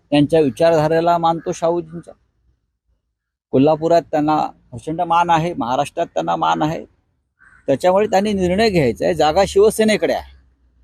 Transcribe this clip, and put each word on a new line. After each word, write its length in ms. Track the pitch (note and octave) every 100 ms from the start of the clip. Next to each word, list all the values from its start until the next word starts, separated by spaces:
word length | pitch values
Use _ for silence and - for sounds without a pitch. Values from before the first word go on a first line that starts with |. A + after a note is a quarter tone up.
| _
त्यांच्या 280 | D3 C#3+ D#3+
विचारधारेला 760 | D3 - E3 E3 D#3 E3 E3+ E3+
मानतो 340 | E3 E3 F3+
शाहूजींच्या. 600 | F3 E3+ F3 D#3+ E3+ - - _ _ _ _ _ _ _ _ _ _ _ _ _
कोल्हापुरात 500 | C3 C#3+ D#3 D#3+ E3+
त्यांना 340 | - D#3 D3+ D3+ - - _
प्रचंड 300 | A#2+ - E3
मान 280 | F3 E3+ F3
आहे, 220 | E3 E3+
महाराष्ट्रात 520 | D#3+ A#2 C3 C#3+ - E3+
त्यांना 300 | E3 E3 E3+
मान 260 | D#3+ E3
आहे. 220 | D#3 E3 - _ _ _ _ _ _ _ -
त्याच्यामुळे 380 | C#3 F3+ F#3+ G#3+
त्यांनी 260 | F#3+ G#3
निर्णय 380 | G3 F3+ F#3+ A3+
घ्यायचा 340 | F3+ B2+ G#2+
आहे, 100 | E3
जागा 300 | E3 D3+ D#3+ G3
शिवसेनेकडे 640 | G3 G#3+ G#3+ A3 G#3 D#3+
आहे. 200 | G#2 - - _ _ _ _